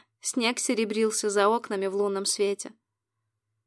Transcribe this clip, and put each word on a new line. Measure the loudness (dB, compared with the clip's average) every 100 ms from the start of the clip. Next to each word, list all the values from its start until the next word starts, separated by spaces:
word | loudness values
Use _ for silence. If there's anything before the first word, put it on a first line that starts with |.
| _ _
снег | -6 0 0 0
серебрился | 0 0 0 2 0 0 0
за | 4 4
окнами | 4 0 -2 -2
в | 0
лунном | -2 -2
свете. | -2 0 0 -2 -8 -18 _ _ _ _ _ _ _ _